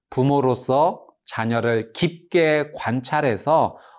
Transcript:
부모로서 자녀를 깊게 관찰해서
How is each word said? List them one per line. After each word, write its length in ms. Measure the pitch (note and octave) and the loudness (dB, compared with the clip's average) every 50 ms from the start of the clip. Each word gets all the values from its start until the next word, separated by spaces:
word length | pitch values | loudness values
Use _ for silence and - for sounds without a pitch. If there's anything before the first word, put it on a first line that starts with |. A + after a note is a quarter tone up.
| _ - | _ -8
부모로서 960 | - - B2+ C#3 C#3+ C#3+ C3 C3 B2 A2 - - C3 C#3 D3+ F3+ A3+ - - - _ _ _ | -2 0 2 2 2 2 2 2 0 0 0 0 2 2 2 2 0 -4 -12 -20 _ _ _
자녀를 680 | - - - A2+ A2+ A#2 A#2 A2+ A#2 A#2 A2+ A2 - - | -12 -8 -6 -4 -2 -2 0 0 0 0 0 -2 -6 -6
깊게 800 | - E3+ F3 E3+ - - - - F3 E3 D#3 D3+ D3+ D3 D3+ - | -4 -4 -4 -4 -6 -6 -2 2 2 4 4 2 0 -2 -4 -8
관찰해서 1000 | - - A2+ A#2 C3 B2+ - - D3+ D3 C3+ G#2+ G2 - C#3+ D#3 D#3 B2+ G2 - - - - - | -10 -6 -4 -4 -4 -4 -4 -2 0 0 0 -2 -2 0 0 2 2 2 0 -2 -8 -20 -20 -20